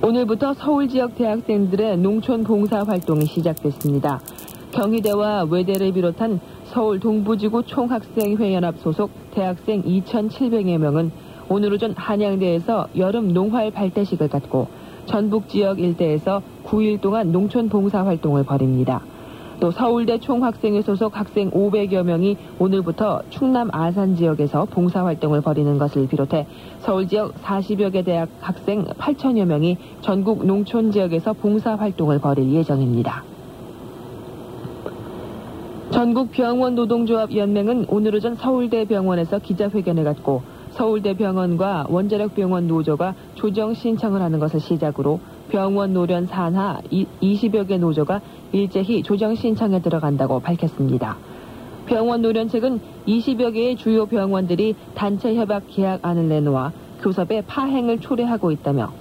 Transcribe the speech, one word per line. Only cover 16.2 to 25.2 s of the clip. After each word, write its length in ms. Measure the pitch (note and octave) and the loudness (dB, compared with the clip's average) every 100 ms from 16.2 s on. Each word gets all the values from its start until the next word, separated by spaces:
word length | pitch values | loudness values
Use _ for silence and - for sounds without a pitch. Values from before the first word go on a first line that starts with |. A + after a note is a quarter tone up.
| D#3 G3 - - | 0 -2 -4 -16
구 180 | - G#3+ | -2 2
일 180 | G#3+ G#3 | 2 2
동안 320 | G3 G#3+ F#3+ | 0 0 2
농촌 380 | E3 G3+ B3 A3+ | 2 2 0 2
봉사 340 | G#3 G3 G3+ F#3+ | 2 2 2 0
활동을 380 | E3 D#3 C#3+ | 0 2 2
벌입니다. 580 | C3+ C#3 C3 B2+ B2+ C3 - - - - - - | 2 2 2 2 2 0 -4 -18 -16 -16 -16 -2
또 100 | F3 | 0
서울대 480 | E3+ B3 A#3 A3+ A3+ | 2 2 2 2 0
총학생회 640 | - A#3+ B3 A3 A3 G#3 | 0 0 0 0 0 2
소속 360 | G#3+ G3 A3 G#3 | 2 0 0 -2
학생 340 | G#3 - G3 | -2 0 0
오백여 500 | - G3+ G#3 G3+ F#3 | 2 2 2 2 2
명이 340 | F3 E3+ F#3+ G3+ - - | 2 2 2 0 -6 0
오늘부터 640 | F#3 F#3+ E3+ E3 G#3+ D#3 - | 2 2 0 0 0 0 -4
충남 400 | - C4 B3+ A#3 | -2 2 2 0
아산 440 | D#3 E3 F3+ F#3+ F3+ | 0 0 2 2 4
지역에서 500 | E3+ D3+ D3 D3 G3 | 2 2 2 2 0
봉사 400 | - F3+ F#3 F3+ | 2 2 2 0
활동을 360 | D#3 | 0